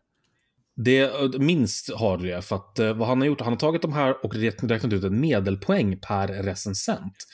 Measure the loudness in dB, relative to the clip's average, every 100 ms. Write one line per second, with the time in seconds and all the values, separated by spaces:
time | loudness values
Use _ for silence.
0 | _ _ _ _ _ _ _ -4 2 4
1 | 4 2 -2 2 2 4 2 -2 -6 -2
2 | 0 0 -2 -6 -4 -6 -6 -2 0 0
3 | 0 2 2 0 -2 0 0 2 0 2
4 | 0 0 -4 -2 -2 0 -2 0 2 0
5 | 2 2 2 2 0 -2 0 2 2 -2
6 | -2 -2 -2 -4 -6 -4 -6 -4 -4 -4
7 | -6 -14 -14